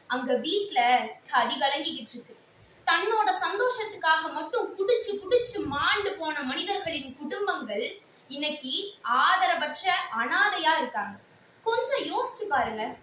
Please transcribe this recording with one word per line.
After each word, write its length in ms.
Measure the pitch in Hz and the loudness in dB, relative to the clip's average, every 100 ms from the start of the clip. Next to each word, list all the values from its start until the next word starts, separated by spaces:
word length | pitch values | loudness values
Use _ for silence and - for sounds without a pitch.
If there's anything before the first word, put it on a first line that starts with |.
| - | -6
அங்க 280 | 254 262 247 | -4 0 0
வீட்ல 720 | 320 403 403 320 240 247 220 - - | 2 0 0 2 4 4 2 -10 0
கதி 240 | 262 233 262 | 2 2 2
கலங்கிக்கிட்டு 580 | 277 320 320 - 220 | 0 0 -2 -6 -10
இருக்கு. 240 | - - - _ - - - - | -14 -16 -20 _ -20 -20 -6 0
தன்னோட 440 | 339 415 440 415 | 2 2 2 2
சந்தோஷத்துக்காக 1040 | - 349 415 494 453 403 381 320 320 330 | 2 0 2 0 0 -6 -2 2 2 2
மட்டும் 460 | 302 349 480 - - | -6 -2 -2 -2 -2
குடிச்சு 340 | 392 466 415 | 2 2 2
குடிச்சு 540 | - - 494 - - 285 | -4 2 2 2 -4 -2
மாண்டு 480 | 277 339 415 392 | 0 2 2 0
போன 280 | - 311 294 | -4 -4 -4
மனிதர்களின் 760 | 262 302 381 392 339 - 269 285 | -4 -4 -2 -4 -4 -6 -8 -10
குடும்பங்கள் 840 | 302 392 392 - 208 208 247 - - _ - | -8 -4 -2 -2 -4 -4 -4 -8 -18 _ -12
இன்னைக்கு 640 | 277 302 - 254 339 392 - | -6 -4 -4 -4 -4 -6 -8
ஆதரவற்ற 880 | 226 254 330 370 349 330 302 302 381 370 - 226 | 0 4 6 6 4 2 -2 -2 0 0 0 -2
அனாதையா 600 | 220 359 415 359 311 320 | 0 2 2 2 2 2
இருக்காங்க. 420 | 254 214 196 196 - - - _ | 0 -4 -6 -8 -20 -20 -20 _
கொஞ்சம் 400 | 453 466 523 554 | -2 0 0 0
யோசிச்சு 440 | 302 415 - - 415 | 0 -2 -2 -4 -2
பாருங்க, 460 | 269 233 220 247 - | 0 0 -2 -6 -8